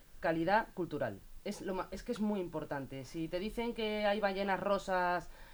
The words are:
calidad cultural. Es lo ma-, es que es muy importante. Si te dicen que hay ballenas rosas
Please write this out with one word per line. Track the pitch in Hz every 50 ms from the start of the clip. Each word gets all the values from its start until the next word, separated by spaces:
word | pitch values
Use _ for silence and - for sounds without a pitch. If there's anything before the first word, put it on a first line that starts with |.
| - - - -
calidad | - 170 165 165 165 185 202 226 220 - -
cultural. | 190 170 160 147 135 131 110 101 95 - - - - -
Es | 208 202 -
lo | - 196 190
ma-, | 180 175 -
es | 196 196 -
que | 240
es | 240 196
muy | 214 208 208 190
importante. | 180 165 156 156 151 - 147 139 135 - 135 135 127
Si | - - 165 160 156
te | 180 180
dicen | 208 214 - 240 233 240 226
que | 226 220 214 208 208 208
hay | 202 208 214
ballenas | 202 196 190 196 196 196 185 185
rosas | 190 202 202 196 - 196 185 180 180 180 180 170 170 - - - - -